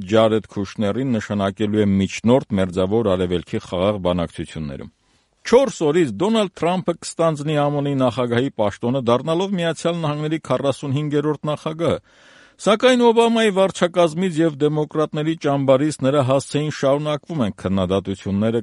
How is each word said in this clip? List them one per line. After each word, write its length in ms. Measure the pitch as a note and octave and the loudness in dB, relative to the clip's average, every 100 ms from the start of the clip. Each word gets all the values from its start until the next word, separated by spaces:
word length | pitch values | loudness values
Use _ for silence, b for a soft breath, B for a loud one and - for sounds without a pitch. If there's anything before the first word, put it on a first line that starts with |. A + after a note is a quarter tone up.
| F#2 | 0
Ջարեդ 380 | A2 A2 A2 - | 4 4 2 -4
Քուշներին 640 | G2+ F#2+ - G#2 G#2+ C3+ | -8 -6 -4 -4 -2 -2
նշանակելու 640 | A2+ - G2+ G2 G2 G#2 G#2+ | -2 -4 -2 -2 -2 0 2
է 80 | G#2 | 2
միջնորդ 720 | G2 F#2+ - A2 C3+ - G2 | 2 0 0 2 2 2 -2
Մերձավոր 520 | F#2 F2 F#2 A2 G#2+ | 0 0 0 2 2
Արևելքի 500 | F#2 F2+ F2 - A2 | 0 0 -2 -4 -8
խաղաղ 380 | - F2+ G2 G#2 | -6 -2 0 0
բանակցություններում։ 880 | F2 F2 E2 - D#2 D#2+ D2 C2+ - _ _ _ _ _ - | 0 -2 -2 -8 -12 -10 -10 -12 -16 _ _ _ _ _ 2
Չորս 320 | B3 C4 - | 4 4 0
օրից 300 | D3+ E3+ D3 | 0 2 0
Դոնալդ 420 | G2+ G3 A3+ G3 - | 0 0 0 -2 -2
Թրամփը 360 | D#3+ F#3 F3 E3+ | -2 -2 -4 -6
կստանձնի 580 | - - E3 D3 C#3+ | -6 -2 0 0 -2
Ա 120 | D3+ C#3+ | 0 0
Մ 40 | D3 | 0
Ն-ի 160 | C#3+ C3+ | -2 0
նախագահի 500 | B2+ A#2+ B2 A#2 C#3 | 0 0 0 0 0
պաշտոնը, 500 | - G#2 - A#2+ C3+ A#2 | 0 -2 -2 -4 0 2
դառնալով 480 | B2 D3+ E3 G3 | 2 2 -2 -2
Միացյալ 460 | F#3 E3+ D3+ E3+ E3+ | -2 -2 -2 -2 -2
Նահանգների 400 | D#3 D3 D3+ D#3 | -4 -4 -4 -4
քառասունհինգերորդ 1080 | - B2+ C3+ - C#3+ C#3 D3+ D3 D3+ C#3+ D3+ | -2 -2 -2 -4 -4 -4 0 0 0 -2 -4
նախագահը։ 500 | D3 D#3+ D#3+ D#3+ F2+ b b b b b b | -6 -6 -4 -2 -2 b b b b b b
Սակայն 440 | F#3 A3 B3 B3 A#3 | 0 2 4 4 4
Օբամայի 460 | A3+ A#3 A3+ A3 | 4 4 2 2
վարչակազմից 800 | F#3+ F#3+ - F3+ F3 E3+ D#3+ F#3+ D#3 | 2 2 2 0 2 2 0 -2 0
և 160 | E3 C#3 | 0 2
դեմոկրատների 760 | D3 D3+ D3+ D#3 D3+ D#3 D3+ E3 | 0 0 -2 -2 -2 -2 -4 -2
ճամբարից 580 | D3 C#3 C3+ C3 D3+ - | 0 2 4 4 2 -2
նրա 200 | C3 C#3+ B2+ | 0 2 2
հասցեին 480 | C3+ - C#3+ D3+ | 0 0 -4 -4
շարունակվում 680 | - C#3 C#3+ D3+ D3+ - D#3+ G#2 | 0 0 2 0 -6 -4 -4 -2
են 80 | - | -4
քննադատությունները 1040 | F#2 G2 F2+ G2 F#2+ G2 G2+ G2 A2+ A2+ | -2 -2 0 0 -2 -6 -4 -2 0 -2